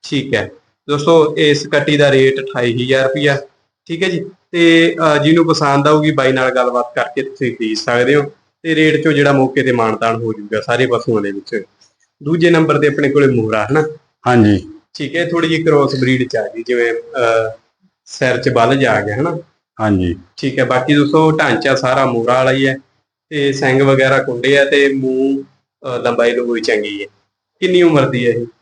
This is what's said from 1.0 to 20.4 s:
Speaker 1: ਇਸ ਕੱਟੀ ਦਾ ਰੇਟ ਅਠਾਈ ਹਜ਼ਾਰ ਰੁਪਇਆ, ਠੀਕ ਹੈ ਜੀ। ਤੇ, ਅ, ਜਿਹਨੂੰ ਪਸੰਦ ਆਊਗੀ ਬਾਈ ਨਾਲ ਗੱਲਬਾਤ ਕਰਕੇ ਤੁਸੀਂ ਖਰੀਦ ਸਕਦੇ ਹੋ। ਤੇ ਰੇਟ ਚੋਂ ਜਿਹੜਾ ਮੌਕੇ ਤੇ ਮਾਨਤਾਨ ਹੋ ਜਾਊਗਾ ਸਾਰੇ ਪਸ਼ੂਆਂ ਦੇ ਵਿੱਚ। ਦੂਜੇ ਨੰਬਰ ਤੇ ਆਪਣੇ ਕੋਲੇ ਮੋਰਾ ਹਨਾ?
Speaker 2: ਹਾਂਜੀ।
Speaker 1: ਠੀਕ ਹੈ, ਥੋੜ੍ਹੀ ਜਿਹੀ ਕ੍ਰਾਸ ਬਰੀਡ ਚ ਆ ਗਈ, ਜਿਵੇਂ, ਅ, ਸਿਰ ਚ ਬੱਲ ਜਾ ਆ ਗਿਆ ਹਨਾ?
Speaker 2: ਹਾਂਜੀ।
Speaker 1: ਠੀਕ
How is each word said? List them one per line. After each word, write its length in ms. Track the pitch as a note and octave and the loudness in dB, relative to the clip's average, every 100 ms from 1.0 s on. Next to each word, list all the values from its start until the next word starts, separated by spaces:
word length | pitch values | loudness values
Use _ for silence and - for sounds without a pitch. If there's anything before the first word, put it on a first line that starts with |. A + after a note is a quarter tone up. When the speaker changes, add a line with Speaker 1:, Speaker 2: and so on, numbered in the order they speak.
| D3 E3 D#3 D3+ | 2 4 4 2
Speaker 1:
ਇਸ 280 | D3+ D3 D3+ | 2 0 0
ਕੱਟੀ 300 | D3+ D3 D3 | -2 0 2
ਦਾ 160 | C#3+ | 4
ਰੇਟ 280 | C3+ C3+ C3+ | 4 2 0
ਅਠਾਈ 440 | C3+ C3 A#2+ A2+ | -6 -4 -2 -2
ਹਜ਼ਾਰ 180 | B2+ C3 | 0 0
ਰੁਪਇਆ, 360 | C3 C#3 C#3+ C#3+ C#3+ _ _ _ _ | 0 0 -2 -2 -6 _ _ _ _
ਠੀਕ 140 | E3 | -6
ਹੈ 60 | F#3 | -4
ਜੀ। 160 | F3 - - _ | -4 -8 -16 _
ਤੇ, 460 | E3+ E3+ E3 E3 E3+ | 2 4 4 2 2
ਅ, 240 | D#3+ D3 | 0 2
ਜਿਹਨੂੰ 240 | D3 E3 E3 | 2 2 2
ਪਸੰਦ 400 | D#3 D3 C#3 C#3+ | 0 2 2 2
ਆਊਗੀ 240 | D3+ D3+ | 2 2
ਬਾਈ 220 | C#3 C3 | 0 0
ਨਾਲ 220 | C3 B2+ | 0 0
ਗੱਲਬਾਤ 400 | B2+ B2 B2 A#2+ | 0 0 -2 -4
ਕਰਕੇ 280 | - A#2+ - | -4 -6 -6
ਤੁਸੀਂ 340 | C3+ - C3 A2+ | -8 -6 -6 -4
ਖਰੀਦ 200 | A2 A2 | -4 -4
ਸਕਦੇ 380 | - A#2+ B2 | -2 0 2
ਹੋ। 180 | D3 C#3+ - _ _ | 2 0 -10 _ _
ਤੇ 120 | E3 | -4
ਰੇਟ 300 | D#3 D#3 D3+ | 0 2 2
ਚੋਂ 80 | D#3 | 0
ਜਿਹੜਾ 200 | C#3+ C#3+ | 2 2
ਮੌਕੇ 300 | C#3 C3 C3+ | 2 2 0
ਤੇ 100 | B2+ | 0
ਮਾਨਤਾਨ 420 | A#2+ A2 A2 A#2 | 0 0 0 -2
ਹੋ 180 | A2+ A#2 | -2 -4
ਜਾਊਗਾ 280 | G#2+ G#2 G#2+ | -8 -6 -6
ਸਾਰੇ 260 | G#2 A#2+ B2 | -4 -2 0
ਪਸ਼ੂਆਂ 360 | A#2 - A2 | -2 0 -2
ਦੇ 100 | G2+ | -2
ਵਿੱਚ। 300 | G2 F#2 A2 F#2+ _ _ _ _ _ | -8 -8 -10 -10 _ _ _ _ _
ਦੂਜੇ 280 | C#3+ E3 E3+ | -4 0 2
ਨੰਬਰ 280 | E3 D#3+ C#3 | 2 2 2
ਤੇ 80 | D3 | 0
ਆਪਣੇ 240 | C#3+ C#3+ | 0 0
ਕੋਲੇ 160 | D3 C#3 | 2 2
ਮੋਰਾ 400 | A#2+ A2 A2 G#2 | 2 -2 -2 0
ਹਨਾ? 120 | - - - _ _ - | 0 -2 -6 _ _ 0
Speaker 2:
ਹਾਂਜੀ। 420 | B2 G#2+ G2+ - - _ | 4 4 2 -2 -20 _
Speaker 1:
ਠੀਕ 220 | - C#3 D#3+ | -12 -8 -6
ਹੈ, 120 | E3+ | -4
ਥੋੜ੍ਹੀ 200 | E3 D#3+ | -2 -2
ਜਿਹੀ 140 | D#3+ | -2
ਕ੍ਰਾਸ 320 | D#3+ D3 C3+ C3 | 2 2 2 0
ਬਰੀਡ 280 | B2+ B2+ B2 | 0 0 -2
ਚ 80 | A2+ | -4
ਆ 120 | G#2 | -6
ਗਈ, 140 | A2+ A#2 | -8 -4
ਜਿਵੇਂ, 260 | B2 A#2 | -2 -2
ਅ, 640 | A2+ - C3+ A#2 A2+ A2+ - _ _ _ _ | -4 -8 -4 0 0 -2 -8 _ _ _ _
ਸਿਰ 320 | _ - B2+ A#2+ | _ -4 -2 0
ਚ 120 | B2+ | 0
ਬੱਲ 280 | A#2 A#2 C#3 | 2 2 2
ਜਾ 160 | C3 | 2
ਆ 80 | G#2+ | 0
ਗਿਆ 160 | G2+ G#2 | -2 -4
ਹਨਾ? 220 | E3 D#3+ - _ _ _ | -4 -6 -12 _ _ _
Speaker 2:
ਹਾਂਜੀ। 360 | A2 G2 F2+ E2+ - | 0 0 0 -4 -12
Speaker 1:
ਠੀਕ 220 | - | -8